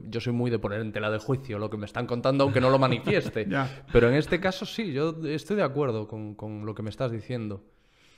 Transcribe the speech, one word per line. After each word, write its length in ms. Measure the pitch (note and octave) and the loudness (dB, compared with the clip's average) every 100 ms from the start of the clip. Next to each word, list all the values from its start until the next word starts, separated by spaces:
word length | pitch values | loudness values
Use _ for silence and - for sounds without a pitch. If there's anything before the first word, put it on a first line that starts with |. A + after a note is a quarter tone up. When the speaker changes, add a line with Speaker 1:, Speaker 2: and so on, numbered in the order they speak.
| - | -8
Speaker 1:
yo 140 | A2+ | -4
soy 100 | B2 | -2
muy 180 | A#2+ B2 | 0 0
de 100 | A2+ | 0
poner 200 | G#2 G#2 | -2 -4
en 140 | A2 | -4
tela 160 | G#2 G#2+ | -2 -2
de 60 | G#2+ | -2
juicio 400 | - C3 C3+ G#2 | 0 -2 -2 -6
lo 100 | G#2+ | -4
que 60 | G#2+ | -4
me 80 | G#2 | -6
están 180 | A#2 A#2+ | -6 -2
contando, 380 | A#2+ C3 C#3 C#3 | 0 2 4 4
aunque 160 | A#2+ | 6
no 80 | B2+ | 6
lo 100 | C3+ | 6
manifieste. 680 | C3 A#2 - G3 - A2+ G2+ | 4 2 2 0 0 -4 -2
Speaker 2:
<laughs> 40 | |
Ya. 360 | C#3 C3+ - - | 0 -2 -6 2
Speaker 1:
Pero 160 | A#2+ A#2 | 6 6
en 80 | C#3 | 6
este 240 | D3+ F3 | 2 0
caso 260 | F#3+ F#3 G3+ | 0 -4 -6
sí, 280 | - G#3+ | -6 -4
yo 160 | C3+ D#3+ D#3+ D#3 | -2 -2 -2 -4
estoy 320 | D3+ - G#3 | -6 -2 0
de 60 | |
acuerdo 440 | D3+ C3+ C#3 A2 G#2+ | 0 0 0 0 -4
con, 280 | A2 G#2+ G#2 | -8 -10 -10
con 300 | G#2+ G#2+ G#2+ | -10 -8 -8
lo 80 | |
que 100 | G#2 | -6
me 60 | G#2+ | -8
estás 220 | - C3 | -4 -4
diciendo. 540 | A2+ - B2 G#2+ G2+ - _ _ _ _ | -4 -6 -6 -6 -8 -12 _ _ _ _